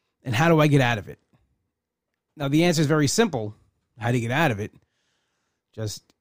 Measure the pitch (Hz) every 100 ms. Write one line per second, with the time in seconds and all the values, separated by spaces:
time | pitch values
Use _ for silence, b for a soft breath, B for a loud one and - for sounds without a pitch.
0 | _ _ - 113 165 160 151 143 123 117
1 | 80 71 _ _ _ _ _ _ _ _
2 | _ _ _ - 139 147 175 160 147 156
3 | 147 - 226 135 107 - _ _ _ _
4 | 110 123 113 131 160 107 104 - _ _
5 | _ _ _ _ _ _ _ - 110 -
6 | - _